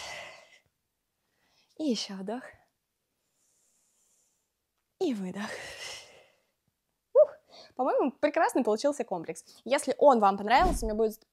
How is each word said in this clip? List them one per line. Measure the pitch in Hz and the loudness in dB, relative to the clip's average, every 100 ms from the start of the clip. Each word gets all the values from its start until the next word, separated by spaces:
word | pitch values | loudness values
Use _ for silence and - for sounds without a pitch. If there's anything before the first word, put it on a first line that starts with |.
| - - - - - - _ _ _ _ _ _ _ _ _ _ _ - | -14 -16 -18 -20 -20 -20 _ _ _ _ _ _ _ _ _ _ _ -6
И | |
еще | 311 208 - 190 | -4 -4 -6 -10
вдох. | 196 247 - - _ _ _ _ _ _ _ _ _ _ _ _ _ _ _ _ _ _ _ _ _ _ _ _ | -10 -10 -14 -20 _ _ _ _ _ _ _ _ _ _ _ _ _ _ _ _ _ _ _ _ _ _ _ _
И | 359 | -4
выдох. | 214 185 185 214 - - - - - - - _ _ _ _ _ _ _ _ _ 539 | -4 -6 -8 -10 -12 -14 -16 -16 -16 -20 -20 _ _ _ _ _ _ _ _ _ 4
Ух, | 605 - _ - - - | 4 2 _ -20 -14 -4
по-моему, | 262 494 302 | 0 2 0
прекрасный | - 302 311 403 330 | 0 -2 2 2 2
получился | 233 214 285 285 | 0 0 -2 -4
комплекс. | 220 180 - - - - 226 | -6 -8 -8 -12 -16 -18 -4
Если | 277 277 - | -2 -2 4
он | 294 240 | 6 6
вам | 202 196 | 4 2
понравился, | 202 254 370 - 220 | 2 4 4 2 -2
мне | |
будет | 214 220 208 _ | -2 -2 -2 _